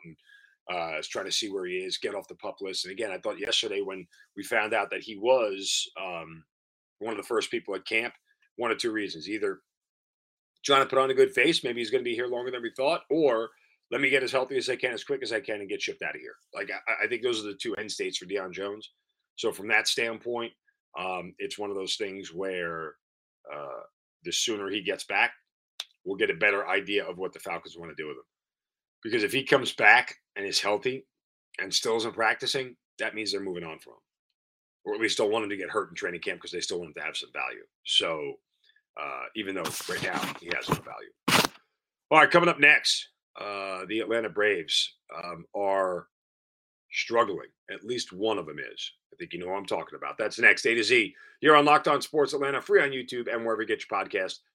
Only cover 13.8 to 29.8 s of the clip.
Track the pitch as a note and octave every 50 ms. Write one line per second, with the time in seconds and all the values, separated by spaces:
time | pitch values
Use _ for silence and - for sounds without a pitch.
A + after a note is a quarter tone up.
13.8 | _ _ - C#3 C#3 C3 C3+ C3+ B2+ A#2+ C3+ C3 C3 - C#3 B2+ A#2+ - B2 A#2+
14.8 | - B2+ A#2 G#2+ - - C#3+ C3 B2+ A2 A#2 G#2+ G2 - G#2+ G#2 G2+ F#2+ G2+ G2
15.8 | - A2 G2 - - D#2 D2+ - - - - - _ _ - G2 G#2 F#2+ F#2+ F#2+
16.8 | - A2+ A2 - G#2 G#2+ A#2+ A2+ A2+ B2+ A#2 G#2+ G#2+ G#2 G2 F#2+ - A#2+ G2+ G2
17.8 | G#2+ G#2 - - G2 F#2 F2+ - F#2 F2+ G2 G2+ F#2 F#2 F2 F#2+ G2 G2+ G2+ G#2+
18.8 | A2 - _ _ _ _ _ _ _ _ _ - - A2 F#2+ F#2 G2 A2 A2 G#2+
19.8 | A2 - - - A#2 A#2 A2+ G#2+ - A#2+ A#2+ A#2 A#2 A#2 - _ _ _ _ _
20.8 | _ _ - - F#2 F#2 F#2 F2+ F2 F#2 - - G2+ G2 - - G#2 G2+ G2+ F#2+
21.8 | F#2+ F#2 - - G#2+ G2 F#2+ G2 F#2 E2 E2 F2 F#2+ F#2+ F#2 F2+ F2 E2+ E2 E2
22.8 | D#2+ D#2 - _ _ _ _ _ _ _ _ _ _ - D2 D2 C#2+ C#2 B1+ A1
23.8 | - - _ _ _ _ _ _ _ F2 E2+ - - A#2+ A2 G#2 G2 G2 G2 G#2+
24.8 | F2+ G2 F#2+ F2+ - - G2+ G2 A2+ A#2+ - _ _ _ _ _ _ _ _ _
25.8 | - - _ _ _ F#2 G2 G2 A2 G2+ F2 E2 G#2 G#2 G2+ G2 G2+ F2+ F#2 G2+
26.8 | F#2+ F#2+ G2+ G2+ F#2 - F2 F2 F#2+ F2 - - - G2 F2 E2+ - - D#2+ E2+
27.8 | E2+ E2 D2 D2+ D#2 D2+ C#2+ - - _ _ _ _ _ _ _ _ _ _ _
28.8 | _ _ _ _ - A2+ A2 A#2 G#2 G2 A2 C3+ C3+ - D3 C3 A#2+ - - -